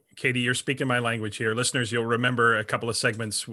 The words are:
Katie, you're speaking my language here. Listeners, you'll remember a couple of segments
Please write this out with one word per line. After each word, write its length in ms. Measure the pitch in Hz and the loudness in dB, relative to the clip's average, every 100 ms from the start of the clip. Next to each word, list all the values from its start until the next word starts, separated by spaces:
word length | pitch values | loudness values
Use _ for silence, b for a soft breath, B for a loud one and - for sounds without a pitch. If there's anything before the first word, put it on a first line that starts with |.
| _ - | _ -4
Katie, 260 | 131 123 | -2 0
you're 120 | 123 | 0
speaking 320 | 123 - 127 139 | 0 -2 -2 0
my 140 | 123 | 0
language 380 | 120 113 107 - | 0 -2 -4 -2
here. 180 | 113 110 | -2 0
Listeners, 380 | 123 131 117 | 0 0 0
you'll 120 | 117 113 | 0 0
remember 520 | 117 123 123 117 113 | 2 2 4 4 4
a 80 | 110 | 0
couple 240 | 127 117 | -2 -2
of 80 | 110 | 0
segments 500 | 127 107 110 104 - | 0 0 -4 -6 -8